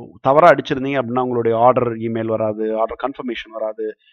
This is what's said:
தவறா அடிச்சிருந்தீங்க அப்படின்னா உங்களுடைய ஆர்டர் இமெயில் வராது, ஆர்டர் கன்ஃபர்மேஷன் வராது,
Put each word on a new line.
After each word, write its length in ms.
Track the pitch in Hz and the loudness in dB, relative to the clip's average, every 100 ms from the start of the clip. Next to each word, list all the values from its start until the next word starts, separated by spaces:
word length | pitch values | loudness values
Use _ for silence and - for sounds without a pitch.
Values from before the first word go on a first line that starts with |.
| 120 90 | -10 -4
தவறா 300 | 135 143 170 | 2 6 8
அடிச்சிருந்தீங்க 500 | 139 - 139 131 139 | 6 2 -4 -2 -2
அப்படின்னா 180 | 117 123 | -2 -2
உங்களுடைய 380 | 127 120 117 113 | -2 -2 0 4
ஆர்டர் 340 | 120 127 120 | 4 4 0
இமெயில் 420 | 113 113 113 113 110 | -4 -6 -4 -4 -2
வராது, 400 | 110 107 110 110 | -2 -4 -4 -2
ஆர்டர் 240 | 113 117 127 | -4 -4 -8
கன்ஃபர்மேஷன் 480 | 135 127 113 110 | -8 -10 -10 -10
வராது, 440 | 110 110 110 110 110 _ | -10 -8 -6 -10 -10 _